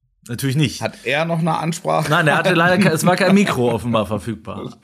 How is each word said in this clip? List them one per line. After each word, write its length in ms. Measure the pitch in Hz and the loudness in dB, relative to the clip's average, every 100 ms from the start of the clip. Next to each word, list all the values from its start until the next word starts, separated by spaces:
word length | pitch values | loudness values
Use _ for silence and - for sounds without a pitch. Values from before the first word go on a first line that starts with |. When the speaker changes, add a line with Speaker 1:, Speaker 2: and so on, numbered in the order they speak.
| _ _ - | _ _ -12
Speaker 1:
Natürlich 280 | 120 135 135 | -6 -2 0
nicht. 260 | 143 - | 0 -2
Speaker 2:
Hat 240 | 110 - 113 | -8 -6 -4
er 180 | 143 | -2
noch 140 | 165 165 | -2 -2
eine 180 | 165 - | -2 -2
Ansprache? 500 | 165 165 156 160 151 | -4 -6 -2 -2 2
Speaker 1:
Nein, 180 | 165 151 | 2 2
er 100 | 147 | 2
hatte 180 | 180 165 | 2 2
leider 240 | 170 180 | 2 4
ke-, 100 | 175 | 2
es 140 | 160 165 | 2 2
war 100 | 180 | 2
kein 200 | 185 196 | 4 4
Mikro 360 | 202 127 123 | 4 0 0
offenbar 360 | 113 120 113 101 | -2 -2 -2 -2
verfügbar. 640 | 104 117 104 - 95 - - | -4 -6 -10 -12 -14 -14 -12